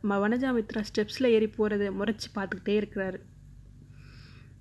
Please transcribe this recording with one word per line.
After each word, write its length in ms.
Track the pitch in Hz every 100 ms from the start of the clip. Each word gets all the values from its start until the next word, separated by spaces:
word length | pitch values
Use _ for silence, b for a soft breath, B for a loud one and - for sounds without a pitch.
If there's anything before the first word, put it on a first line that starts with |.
ம-, 160 | 208 202
வனஜா 320 | 208 247 262
மித்ரா 320 | 240 214 220
ஸ்டெப்ஸ்ல 420 | 208 - 208 - 254
ஏறி 200 | 226 220
போறதை 460 | 220 214 208 202
முறைச்சு 440 | 190 208 220 - 214
பார்த்துக்கிட்டே 440 | 196 185 202 208
இருக்கிறாரு. 400 | 208 202 190 185 - - - - - - - B B B B B B B